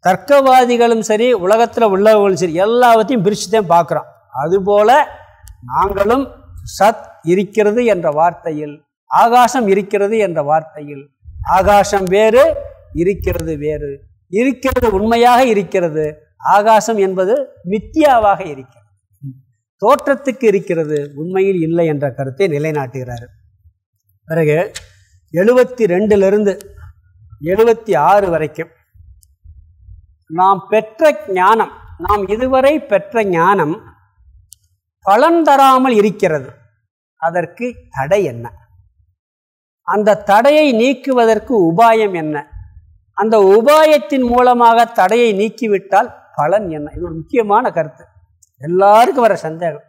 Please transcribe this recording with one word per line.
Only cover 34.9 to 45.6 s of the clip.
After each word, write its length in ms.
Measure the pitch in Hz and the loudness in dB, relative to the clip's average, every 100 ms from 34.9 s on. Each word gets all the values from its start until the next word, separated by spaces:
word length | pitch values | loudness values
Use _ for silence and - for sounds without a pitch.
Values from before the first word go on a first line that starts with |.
| _ - | _ 0
பலன் 340 | 208 302 339 | 2 4 2
தராமல் 540 | 302 277 269 262 262 220 | 2 4 4 4 2 2
இருக்கிறது, 520 | 208 208 190 151 127 - _ _ _ _ _ _ | 0 0 -4 -4 -8 -20 _ _ _ _ _ _
அதற்கு 440 | 165 175 160 - 240 240 _ | -4 -4 -8 -10 -10 -10 _
தடை 300 | 131 135 202 | -10 -2 -2
என்ன, 220 | 170 117 120 - _ _ _ _ _ _ _ _ _ _ _ _ - | -2 -6 -16 -18 _ _ _ _ _ _ _ _ _ _ _ _ -4
அந்த 300 | 202 208 202 | 0 0 0
தடையை 440 | - 202 262 302 302 | 2 2 4 4 2
நீக்குவதற்கு 800 | 226 247 254 269 247 226 214 - 240 | 2 0 -2 -2 0 2 0 0 0
உபாயம் 540 | 165 170 233 226 214 180 | 0 4 4 4 0 -4
என்ன, 280 | 156 151 - - - - _ _ _ - | -6 -8 -10 -20 -20 -20 _ _ _ -4
அந்த 200 | 220 220 190 | 0 4 4
உபாயத்தின் 760 | 208 240 302 311 302 294 269 247 | 4 4 4 4 2 0 -4 0
மூலமாக 560 | 240 247 240 233 233 226 | 2 2 4 4 4 2
தடையை 380 | 233 190 226 240 | 0 0 2 0
நீக்கிவிட்டால் 760 | 196 214 220 | 0 -4 -4